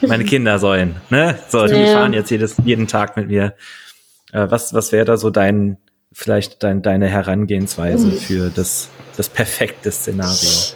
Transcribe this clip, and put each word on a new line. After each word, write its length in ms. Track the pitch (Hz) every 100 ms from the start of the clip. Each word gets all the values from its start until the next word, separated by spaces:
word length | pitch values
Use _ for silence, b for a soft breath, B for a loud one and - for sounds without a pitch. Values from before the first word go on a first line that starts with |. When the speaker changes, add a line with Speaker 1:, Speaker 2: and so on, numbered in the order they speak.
Speaker 1:
meine 220 | 262 113
Speaker 2:
<laughs> 20 | 101
Speaker 1:
Kinder 320 | 135 113 101
sollen, 380 | 98 95 90 85 -
ne? 300 | 131 165 - -
So, 160 | 117
die 120 | 107 -
Speaker 2:
Ja. 180 | 214
Speaker 1:
fahren 180 | 208 147
jetzt 180 | 107 104
jedes, 260 | 110 107 -
jeden 240 | 123 113 107
Tag 300 | 107 104 110
mit 120 | 98
mir. 260 | 101 101 - B B B B B B _
Äh, 140 | 107 98
was, 240 | 117 -
was 180 | 120 -
wäre 140 | 110 113
da 100 | 110
so 140 | 107
dein, 480 | 104 98 104 101 95 _ _ _
vielleicht 500 | - 110 104 98 -
dein, 200 | 104 95
deine 260 | 101 95 98
Herangehensweise 1000 | 101 95 95 104 98 98 - 85 233 208
Speaker 2:
Hm. 80 | 190
Speaker 1:
für 340 | - 92 90
das, 360 | 87 90 - - - - -
das 140 | -
perfekte 600 | - 110 - 113 - 104
Szenario? 600 | - - 95 92 92 - - -